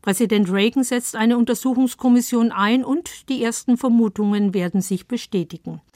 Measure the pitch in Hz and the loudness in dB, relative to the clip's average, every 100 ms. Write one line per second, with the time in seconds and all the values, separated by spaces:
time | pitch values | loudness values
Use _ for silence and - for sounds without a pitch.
0 | - 190 226 208 190 196 208 254 247 240 | -2 0 0 2 2 2 2 0 -2 -2
1 | - - 220 240 240 233 262 247 262 - | -4 0 2 2 2 0 0 0 0 0
2 | 254 247 240 240 226 190 202 247 254 285 | 2 2 2 0 0 2 2 2 0 -4
3 | 349 - - 262 233 226 - 240 262 233 | -6 -18 -8 -4 -2 -4 0 0 4 4
4 | 220 196 208 208 202 185 175 190 180 185 | 2 0 -2 0 0 0 -2 -2 -2 -6
5 | - 247 - 196 165 165 - 160 _ | -4 -10 -4 -4 -4 -10 -12 -14 _